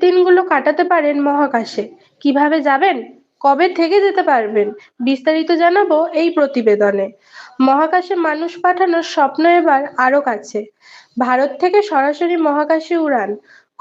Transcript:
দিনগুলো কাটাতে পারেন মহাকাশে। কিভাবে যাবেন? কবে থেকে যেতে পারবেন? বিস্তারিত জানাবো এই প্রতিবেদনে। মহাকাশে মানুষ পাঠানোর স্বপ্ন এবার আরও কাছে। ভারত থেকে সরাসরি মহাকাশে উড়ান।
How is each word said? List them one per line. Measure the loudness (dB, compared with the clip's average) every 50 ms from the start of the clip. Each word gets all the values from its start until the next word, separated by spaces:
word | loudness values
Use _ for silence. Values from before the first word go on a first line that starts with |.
| 2
দিনগুলো | 2 4 4 4 4 4 4 2 2
কাটাতে | 0 0 0 0 0 0 0 0
পারেন | 0 0 0 0 -2 -2 -2
মহাকাশে। | 0 0 0 -2 -2 -2 -4 -6 -6 -8 -10 -10 -10 -12 -20 _ _ _ _
কিভাবে | -2 0 0 2 2 0 0 0 0
যাবেন? | 0 0 2 2 0 0 -2 -6 -14 -18 _ _ _ _ -2 0
কবে | 0 2 2 2 0 0 0
থেকে | 0 2 2 2 2
যেতে | 2 0 0 0 0
পারবেন? | 0 0 0 0 0 -2 -2 -2 -4 -12 -16 _ _ -6 -2
বিস্তারিত | -2 -2 -2 0 -2 -2 0 0 0 0 2 2
জানাবো | 2 2 2 2 2 2 0 0 0 -2 -2
এই | -2 0 0
প্রতিবেদনে। | 0 0 0 0 0 0 2 2 2 2 0 0 -2 -4 -6 -8 _ _ _ -20 -20 -20 -10 -4 0 2
মহাকাশে | 2 2 2 2 0 0 -2 -2 -2 -4 -2 -2
মানুষ | -2 -4 -4 -6 -8 -6 -4 -2
পাঠানোর | -2 0 0 0 0 0 -2 -2 -4 -2
স্বপ্ন | 0 0 0 0 0 2 4 4 4
এবার | 4 2 2 0 -2 -4 -4 -2 0
আরও | 2 2 0 0
কাছে। | -2 -4 -6 -8 -8 -8 -8 -8 -10 _ _ _ -20 -20 -20 -20 _ -6 -4 -2
ভারত | 0 0 0 0 -2 -2 -2
থেকে | -2 0 2 2 0 0
সরাসরি | 0 0 0 0 -2 -2 -2 -2 0 0 0
মহাকাশে | 0 0 0 0 0 0 -2 -2 -2 -2 -2 0
উড়ান। | 0 -2 -2 -2 -4 -8 -10 -12 _ -20 -20 _ _ _ -2